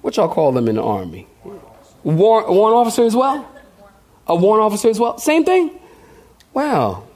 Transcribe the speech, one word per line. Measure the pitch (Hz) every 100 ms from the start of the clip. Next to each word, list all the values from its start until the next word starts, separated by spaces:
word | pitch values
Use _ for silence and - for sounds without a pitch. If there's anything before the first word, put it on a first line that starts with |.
what | - 226
y'all | 165
call | - 147
them | 127 117
in |
the | 110
Army? | 110 101 90 87 - _ - - - - _ _
War-, | 151 160 208 220 214
warrant | 180 214 233
officer | 233 226 233
as | 226
well? | 269 285 - - - _ - _ _ _ -
A | 170
warrant | 190 214
officer | 214 208 233
as | 214
well? | 233 -
Same | - 320
thing? | 320 370 320 - - - - - _ _ _
Wow. | 262 294 190 110 92 104